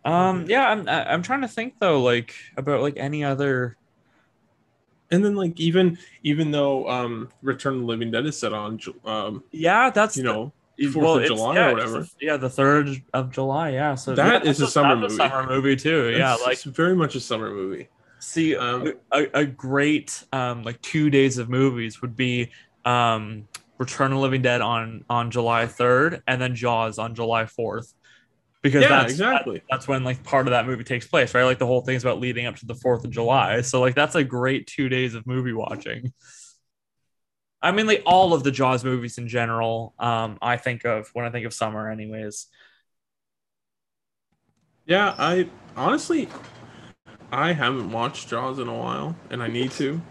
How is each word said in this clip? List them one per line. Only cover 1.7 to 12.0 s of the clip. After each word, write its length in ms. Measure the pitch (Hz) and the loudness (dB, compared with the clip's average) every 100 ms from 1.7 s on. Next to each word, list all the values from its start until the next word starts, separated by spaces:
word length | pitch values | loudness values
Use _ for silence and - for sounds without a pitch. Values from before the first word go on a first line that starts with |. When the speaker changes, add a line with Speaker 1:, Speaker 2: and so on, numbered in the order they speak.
| _ | _
Speaker 1:
though, 220 | 196 147 | 2 4
like, 340 | 123 120 120 - - - | 4 2 -2 -16 -12 -6
about, 240 | 135 139 | -2 0
like, 140 | 143 147 | 0 -2
any 260 | 139 151 | -6 -2
other 540 | 143 135 143 131 123 - _ _ _ _ _ _ _ _ _ _ _ _ _ | -2 0 0 0 -2 -8 _ _ _ _ _ _ _ _ _ _ _ _ _
Speaker 2:
And 120 | 175 | 2
then, 120 | 208 202 | 2 2
like, 240 | 180 170 | -2 0
even, 380 | 165 180 185 170 - - | 2 4 4 2 -14 -8
even 280 | 147 147 156 | -2 0 0
though, 360 | 147 143 135 - | 2 2 0 -2
um, 400 | 123 120 113 120 _ | -2 -4 -6 -10 _
Return 340 | 135 131 139 131 | -4 -2 -2 -2
of 40 | |
the 40 | 120 | -4
Living 260 | 113 117 | -4 -2
Dead 140 | 113 151 | -2 -4
is 120 | 147 | -4
set 160 | 110 | -4
on 240 | 104 104 110 | -4 -6 -8
Ju-, 200 | - - 110 | -12 -14 -6
um, 380 | 107 104 107 - | -4 -4 -8 -12
Speaker 1:
Yeah, 380 | 160 160 208 262 | -2 0 2 2
that's 260 | 208 214 - | 2 0 0
Speaker 2:
you 60 | |
Speaker 1:
the 100 | 123 | -2
Speaker 2:
know, 200 | 107 127 _ _ - | -2 -6 _ _ -4
Speaker 1:
it, 120 | 143 | -2
Speaker 2:
fourth 140 | 147 | 2
Speaker 1:
well, 120 | 156 156 | 2 4
Speaker 2:
of 40 | |
Speaker 1:
it's, 80 | 147 | 2
Speaker 2:
July 240 | 110 113 170 | 0 0 2
Speaker 1:
yeah, 100 | 226 | 2
Speaker 2:
or 40 | |
Speaker 1:
it's 40 | 117 | 2
Speaker 2:
whatever. 240 | 117 113 | -2 -4